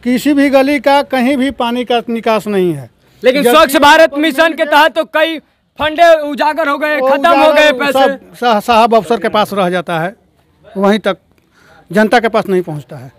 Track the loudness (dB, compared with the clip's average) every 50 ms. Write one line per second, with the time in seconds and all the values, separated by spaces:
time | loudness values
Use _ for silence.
0 | -2 -2 -2 -2 0 0 0 2 0 2 2 2 2 2 -2 -2 0 0 0 0
1 | 0 -2 -2 -2 0 0 0 -2 -2 -4 -4 -4 -6 -4 -4 -6 -4 -2 -2 -4
2 | -2 -4 -8 -4 -2 -2 -2 -2 -2 -4 -2 -2 -2 -2 -4 -6 -10 -18 _ _
3 | _ _ _ _ -2 0 0 2 2 2 4 4 4 4 2 2 4 4 6 6
4 | 4 2 2 -2 -2 -2 0 0 0 0 0 -2 -2 0 2 2 2 2 0 -4
5 | -6 -4 -2 -2 -2 -2 -4 -8 _ _ _ _ _ _ _ _ -6 -6 0 2
6 | 4 4 4 2 0 -6 -4 -2 -2 -2 -2 -2 -4 -4 -2 -4 -2 -4 -2 -2
7 | 0 0 0 2 2 2 2 4 4 4 4 4 2 2 2 0 -2 -2 -2 0
8 | 0 -2 -4 -6 -14 -20 -14 -4 -2 0 0 0 0 0 2 2 4 4 2 0
9 | 0 0 -4 -2 -2 -4 -2 -2 -2 -2 -2 -4 -4 -2 -4 -6 -6 -6 -6 -6
10 | -6 -6 -10 _ _ _ _ _ _ _ _ _ _ -16 -8 -2 0 0 0 0
11 | -2 -4 -6 -6 _ _ _ _ _ _ _ _ _ _ _ _ _ _ -2 0
12 | 0 2 2 0 0 0 -2 -2 -4 -2 -2 -4 -4 -4 -10 -12 -12 _ -20 -20
13 | -20 -20 _